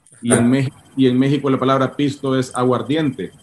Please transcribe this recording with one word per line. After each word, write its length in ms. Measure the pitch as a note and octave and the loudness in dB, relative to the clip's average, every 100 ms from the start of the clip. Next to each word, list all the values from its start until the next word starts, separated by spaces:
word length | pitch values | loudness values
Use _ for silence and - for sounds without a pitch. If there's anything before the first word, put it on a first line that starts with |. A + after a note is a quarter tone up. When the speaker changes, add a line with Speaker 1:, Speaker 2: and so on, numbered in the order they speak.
| _ - | _ -10
Speaker 1:
y 100 | A#2+ | -2
en 60 | A2+ | 2
Speaker 2:
Ah. 20 | |
Speaker 1:
Mex-, 300 | A#2+ C3+ B2+ - - - | 2 0 -2 -8 -8 0
y 100 | C3 | 2
en 100 | B2+ | 4
México 280 | C3+ C#3+ C#3+ | 2 0 0
la 100 | B2+ | 0
palabra 360 | B2+ C3+ D#3+ - | 2 0 0 -2
pisto 420 | C#3+ - C3+ C3 | -4 -4 -2 -2
es 160 | B2+ B2 | -2 -2
aguardiente. 760 | B2+ A#2+ A2+ D#3 D3+ - F2+ - | 0 0 -2 -2 -2 -4 -10 -14